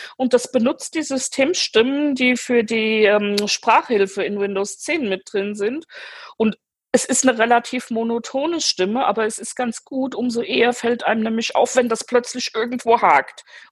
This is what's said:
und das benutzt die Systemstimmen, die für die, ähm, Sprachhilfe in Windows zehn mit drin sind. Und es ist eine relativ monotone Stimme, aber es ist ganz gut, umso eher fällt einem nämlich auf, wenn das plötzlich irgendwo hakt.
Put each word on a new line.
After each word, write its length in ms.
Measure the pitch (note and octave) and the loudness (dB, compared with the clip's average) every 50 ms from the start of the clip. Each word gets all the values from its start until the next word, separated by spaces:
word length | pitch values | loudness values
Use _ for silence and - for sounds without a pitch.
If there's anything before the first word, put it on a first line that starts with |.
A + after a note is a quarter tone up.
| - - - | -16 -14 -6
und 180 | - C4 A#3+ - | -4 0 2 2
das 160 | A#3+ - - | 2 0 2
benutzt 440 | - B3 A3+ C4 E4 - - - - | 0 0 2 2 0 -2 -8 -6 -6
die 80 | D#4+ D4 | -6 -4
Systemstimmen, 1120 | - C4+ B3+ - - - - C4+ D#4 F4+ - - - - A3 A3+ C4 C#4 C#4+ D4 D4 C4+ | -2 -4 -4 -4 -4 -2 0 0 0 0 -2 -2 0 2 2 2 2 2 0 0 0 0
die 220 | B3+ B3+ B3+ B3 | 2 2 2 2
für 260 | A#3 - - B3 A#3+ A3 | 0 0 2 2 2 2
die, 400 | A3 A3+ A3 A3 A3 A3 A3 G#3+ | 2 0 0 0 0 2 4 4
ähm, 320 | G3 G#3 G#3 G#3 G3+ G3+ G#3 G#3 | 4 4 2 2 0 0 0 0
Sprachhilfe 760 | G#3 - - - A#3 A3+ D4 - - A#3+ G3+ G3 F#3+ - G3+ F3 | -2 -4 -2 2 4 4 4 4 2 2 2 2 0 0 -4 -4
in 160 | D#3+ G#3 G3+ | -4 -2 -2
Windows 400 | G3+ G3+ G3 G3 G3+ - - - | -4 -2 -2 -4 -4 -4 -8 -10
zehn 300 | - - D#4 D#4+ B3+ G3 | -6 -4 -4 -2 -2 -2
mit 140 | F#3+ F#3+ - - | -4 -4 -6 -6
drin 240 | - G3 G3 G#3 G#3 | -4 -4 -4 -4 -4
sind. 300 | G#3 G3+ A3 C4 D#4+ - _ - - - - - - - - - | -4 -4 -4 -4 -6 -10 _ -20 -20 -18 -18 -18 -20 -20 -12 -2
Und 200 | - A3 A3 - _ _ _ _ _ _ - | 0 0 0 0 _ _ _ _ _ _ 0
es 120 | - A#3 - | 0 0 0
ist 240 | - C4 - - | 0 -2 2 2
eine 100 | B3+ A#3 | 2 4
relativ 520 | A3+ A3+ A#3+ A#3+ B3 B3 - B3+ B3 - - | 2 2 4 4 2 2 -2 -8 -8 -6 -4
monotone 720 | A3+ A3+ A3+ A3+ A#3 A#3 A#3 - - C4+ C#4+ E4 E4+ D#4 | -4 -4 -2 -2 -2 -4 -6 -6 -6 -4 -2 -2 -2 -2
Stimme, 440 | - - - - F#3 G3 A3 C4 C4 | -2 -4 -2 -2 -2 -2 0 0 0
aber 200 | G#3+ G3+ A3+ A3 | 0 0 0 -2
es 120 | A3 - | -4 -4
ist 180 | - A3 - - | -8 -12 -12 -6
ganz 280 | - B3 A#3 - - _ | -6 -6 -6 -6 -10 _
gut, 320 | - C#4 C4 C4 C4 B3+ | -8 -6 -4 -4 -4 -4
umso 260 | F#3+ A#3+ B3+ A3+ A#3 | -4 -4 -2 -2 -4
eher 300 | - - B3+ B3+ A3+ B3 | -4 -2 2 2 2 2
fällt 320 | A#3+ - - A#3 A#3+ A#3 - | 2 0 -2 -2 -2 0 0
einem 200 | - A3+ A3+ A3 | -2 0 0 -2
nämlich 300 | A3+ A3+ A3+ A3 - - | -2 -2 -2 -4 -2 2
auf, 220 | - - - - | 2 2 2 2
wenn 140 | B3+ B3 A#3 | 2 2 2
das 160 | A3+ - - | -2 -4 -4
plötzlich 460 | - A#3+ A#3+ A#3+ - - B3+ - - - | 0 0 0 0 0 -8 -8 -8 -6 -4
irgendwo 460 | A3 A#3 A#3+ B3+ A#3+ - A#3 A#3 A3+ | -4 -4 -4 -4 0 4 4 4 6
hakt. 420 | G#3+ F3 D3+ C3+ - - - - - _ - - - _ | 6 6 6 6 4 0 -12 -20 -20 _ -20 -20 -20 _